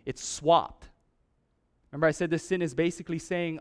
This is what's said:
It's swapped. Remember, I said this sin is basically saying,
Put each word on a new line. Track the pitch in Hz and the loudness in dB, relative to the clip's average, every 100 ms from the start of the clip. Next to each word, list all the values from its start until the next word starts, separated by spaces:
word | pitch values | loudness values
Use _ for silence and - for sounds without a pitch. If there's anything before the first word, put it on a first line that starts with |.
| - | -10
It's | - | -10
swapped. | - - 147 170 76 - - _ _ _ _ _ _ _ _ _ _ | -8 -2 4 4 4 -8 -20 _ _ _ _ _ _ _ _ _ _
Remember, | 143 156 | 2 2
I | |
said | 151 170 | 2 0
this | 160 - | 0 0
sin | 185 | 0
is | 165 131 | 0 0
basically | 170 175 170 160 | 0 -2 -6 -8
saying, | - 175 170 160 | -4 -4 -2 -4